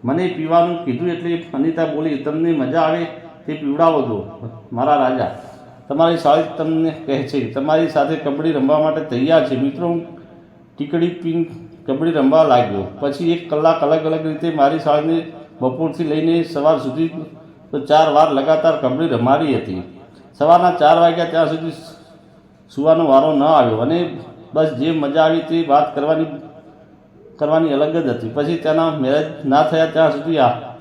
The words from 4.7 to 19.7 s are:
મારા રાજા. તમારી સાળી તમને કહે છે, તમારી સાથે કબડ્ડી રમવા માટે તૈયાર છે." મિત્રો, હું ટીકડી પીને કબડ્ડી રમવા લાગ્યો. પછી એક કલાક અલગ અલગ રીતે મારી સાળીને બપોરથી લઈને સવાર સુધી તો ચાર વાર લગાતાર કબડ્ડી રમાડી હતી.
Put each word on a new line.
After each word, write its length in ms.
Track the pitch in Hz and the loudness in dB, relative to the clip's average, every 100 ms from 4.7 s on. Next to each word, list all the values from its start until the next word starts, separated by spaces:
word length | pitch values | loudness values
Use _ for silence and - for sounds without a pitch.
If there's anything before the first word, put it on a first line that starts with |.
મારા 220 | 117 135 143 | -4 0 2
રાજા. 360 | 131 131 110 - - - - - - | 2 0 -4 -6 -18 -20 -20 -20 -8
તમારી 300 | 143 165 170 | 2 2 4
સાળી 260 | 147 151 160 - | 2 2 2 -4
તમને 320 | 160 160 160 156 - | -4 0 -2 -4 -4
કહે 180 | 139 | -4
છે, 300 | 135 143 113 | -2 -4 -4
તમારી 340 | 131 143 160 165 | -4 0 0 2
સાથે 280 | 151 - 160 | 0 0 -2
કબડ્ડી 360 | 147 139 160 | -4 -2 -2
રમવા 280 | 147 135 151 | 0 2 2
માટે 220 | 156 151 | 2 -2
તૈયાર 460 | 151 123 139 160 135 | -4 -2 2 2 2
છે." 140 | 127 | -2
મિત્રો, 260 | 139 135 175 | -4 -4 -4
હું 180 | 170 170 - - - - - - - | -4 -6 -18 -20 -20 -20 -20 -20 -12
ટીકડી 320 | 147 170 170 | -4 0 -2
પીને 360 | 175 165 165 165 - - - - | -2 -4 -2 -4 -8 -20 -16 -6
કબડ્ડી 260 | 135 165 | -2 0
રમવા 320 | 160 135 156 | 2 4 4
લાગ્યો. 440 | 156 123 117 101 95 - | 6 4 2 -4 -8 -6
પછી 320 | 143 - 165 | -6 -2 -2
એક 180 | 170 - | -2 -2
કલાક 340 | 151 160 165 | 0 2 2
અલગ 220 | 147 160 156 | 2 0 0
અલગ 220 | 160 160 | -2 -4
રીતે 240 | 147 170 156 | -4 -4 2
મારી 240 | 139 160 | 2 2
સાળીને 520 | 151 151 156 165 160 - - - | 0 0 0 -2 -4 -16 -20 -4
બપોરથી 420 | 131 131 160 - | -4 -2 -6 -4
લઈને 400 | 160 156 165 170 | -4 0 0 0
સવાર 340 | 160 156 147 156 | -2 0 2 2
સુધી 300 | 131 151 165 165 - - - - - | -2 -4 -6 -6 -14 -18 -20 -20 -10
તો 80 | 147 | -8
ચાર 340 | 139 151 160 | 2 4 4
વાર 200 | 147 160 | 4 2
લગાતાર 440 | 135 135 156 165 147 | 2 0 2 2 0
કબડ્ડી 300 | 131 135 160 | -2 -2 -2
રમાડી 480 | 120 120 147 156 120 | 0 2 0 0 -2
હતી. 440 | - | -4